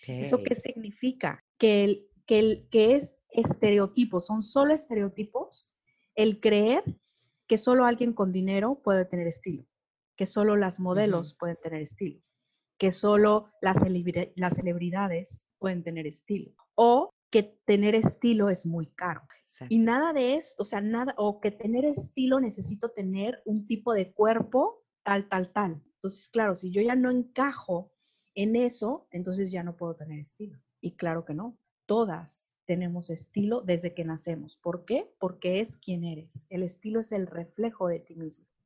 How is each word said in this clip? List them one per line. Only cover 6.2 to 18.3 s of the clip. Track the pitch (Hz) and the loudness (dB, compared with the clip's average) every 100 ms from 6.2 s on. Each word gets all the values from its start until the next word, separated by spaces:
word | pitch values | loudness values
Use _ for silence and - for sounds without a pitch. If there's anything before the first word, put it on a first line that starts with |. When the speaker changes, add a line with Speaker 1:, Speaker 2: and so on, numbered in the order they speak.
| 220 208 | 2 4
Speaker 1:
creer | 220 208 214 302 - - _ _ _ _ - | 4 4 4 2 -2 -10 _ _ _ _ 0
que | 220 | 0
solo | 247 254 240 | 4 4 4
alguien | 240 240 | 2 -2
con | 226 190 | 0 0
dinero | 185 190 196 220 277 | 0 0 0 -2 -2
puede | - 190 180 | 0 2 0
tener | 175 170 | -2 -4
estilo, | 165 185 147 - _ _ _ _ - | -6 -10 -10 -14 _ _ _ _ -8
que | 190 | -4
solo | 214 208 208 | 2 2 4
las | 190 180 | 0 -2
modelos | 180 185 214 175 160 | -2 2 2 0 -4
Speaker 2:
Ujú. | - | -6
Speaker 1:
pueden | 170 165 | -6 -6
tener | 165 160 | -8 -8
estilo, | 151 - 185 147 _ _ _ _ _ _ | -10 -8 -8 -8 _ _ _ _ _ _
que | 190 | 0
solo | 180 208 208 208 214 214 _ | 2 4 6 6 4 0 _
las | 190 185 | 0 2
celebri-, | 190 180 175 170 180 180 | 2 0 -2 -4 -6 -4
las | 180 180 | -4 -2
celebridades | 180 175 175 185 196 170 190 - _ _ | -4 -4 -4 -2 -4 -4 -8 -18 _ _
pueden | 190 180 | -6 -4
tener | 165 165 151 | -8 -8 -10
estilo, | 151 - 202 - _ _ - | -12 -6 -6 -6 _ _ 4
o | 233 247 359 _ _ | 6 6 2 _ _
que | 226 208 _ - | 0 0 _ 2
tener | 202 208 220 | 4 4 4
estilo | 220 - 240 | 2 2 2